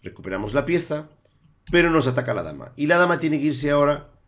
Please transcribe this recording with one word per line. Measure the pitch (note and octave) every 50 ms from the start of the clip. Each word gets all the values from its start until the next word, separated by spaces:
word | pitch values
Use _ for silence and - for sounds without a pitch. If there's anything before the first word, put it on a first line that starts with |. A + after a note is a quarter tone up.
recuperamos | _ F#2+ - - F2 F#2 F#2 F#2+ G#2 G#2+ A2+
la | C#3+ C3+
pieza, | - F3 F3 E3+ - D3+ D3+ D#3 - _ _ _ _ _ _ _ _ _ _ _ -
pero | - F3 E3+ E3+
nos | E3 D#3+ B2+ C3
ataca | B2 C3+ C3 B2 A#2
la | G2
dama. | E2+ D#2 D2+ C#2 B1 - -
Y | - C#3+ D3+
la | E3+
dama | F3 F3+ F3 F3 -
tiene | E3 D#3+ D3+ D3+
que | C#3
irse | D3+ C#3+ B2 C#3+ D3
ahora | D3 D3 C#3+ C#3+ D3 C#3+ - - _ _ _